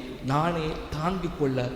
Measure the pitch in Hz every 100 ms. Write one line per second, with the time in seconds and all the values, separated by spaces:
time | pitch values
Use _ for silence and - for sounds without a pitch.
0 | - - 127 143 170 170 156 160 - 147
1 | 165 190 175 - 139 127 123